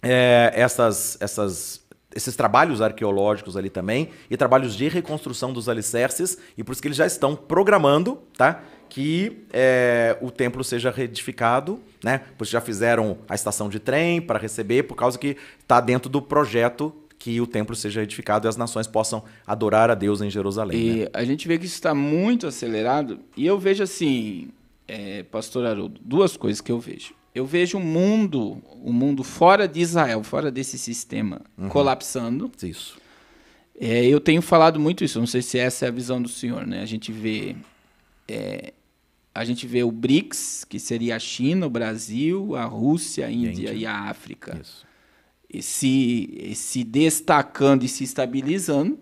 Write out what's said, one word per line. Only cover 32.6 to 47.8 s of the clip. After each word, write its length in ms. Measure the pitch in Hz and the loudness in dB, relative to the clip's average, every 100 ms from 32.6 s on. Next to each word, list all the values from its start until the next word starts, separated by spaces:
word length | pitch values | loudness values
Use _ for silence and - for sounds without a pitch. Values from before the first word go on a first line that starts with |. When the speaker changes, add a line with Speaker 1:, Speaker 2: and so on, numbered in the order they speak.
Speaker 1:
Isso. 360 | 92 78 - - _ _ _ _ _ _ _ - | -10 -10 -14 -18 _ _ _ _ _ _ _ -8
Speaker 2:
É, 240 | 117 117 | 0 4
eu 160 | 123 147 | 6 6
tenho 220 | 147 160 | 6 2
falado 360 | 170 170 160 160 | 6 6 6 6
muito 240 | 151 180 | 0 0
isso, 160 | 143 117 | -2 0
não 80 | 117 | 0
sei 140 | 127 | 0
se 180 | 123 123 | -2 0
essa 280 | 127 127 127 | 0 0 -4
é 20 | |
a 40 | |
visão 280 | 120 123 127 | -4 -4 -4
do 80 | 120 | -4
senhor, 380 | - 120 117 95 | -6 -6 -6 -6
né? 160 | 92 | -8
A 40 | 104 | -6
gente 240 | 110 - | -8 -8
vê, 460 | 110 110 110 101 - - _ _ _ _ _ - | -6 -4 -4 -6 -12 -16 _ _ _ _ _ -12
é, 460 | 113 107 - - _ _ _ _ _ _ | -8 -8 -10 -14 _ _ _ _ _ _
a 100 | - | -8
gente 220 | 117 120 127 | -6 -6 -2
vê 160 | 120 | 0
o 80 | 120 | 0
brics, 760 | 113 120 143 - - - - - | 0 2 2 2 -8 -8 -10 -10
que 100 | 98 | -12
seria 380 | - 120 117 113 | -6 -4 -4 -4
a 20 | |
China, 480 | - - 127 180 165 | -8 -2 0 0 -2
o 40 | |
Brasil, 840 | 117 110 110 113 110 151 185 196 | -2 -4 -6 -8 -2 -2 -2 -4
a 100 | 135 | -6
Rússia, 600 | 117 113 120 170 - - 123 | -6 -2 2 2 0 -6 -4
a 40 | |
Speaker 1:
E 20 | |
a 40 | 117 | -2
Speaker 2:
Índia 140 | 117 87 107 | -2 -4 -6
Speaker 1:
Índia. 20 | |
Speaker 2:
e 140 | 107 110 | -6 -6
a 140 | 104 101 | -6 -8
África. 480 | 107 - - 82 85 | -12 -14 -18 -14 -14
Speaker 1:
Isso. 240 | - - _ _ _ _ _ _ _ | -16 -20 _ _ _ _ _ _ _
Speaker 2:
E 80 | 135 | -12
se, 760 | - - 135 135 123 120 - - 92 | -8 -2 2 2 2 0 -4 -10 -12
e 40 | |
se 300 | 107 - 131 | -10 -6 -6
destacando 1000 | 117 123 156 156 - 151 139 - 139 135 | -2 2 4 2 2 2 2 2 4 4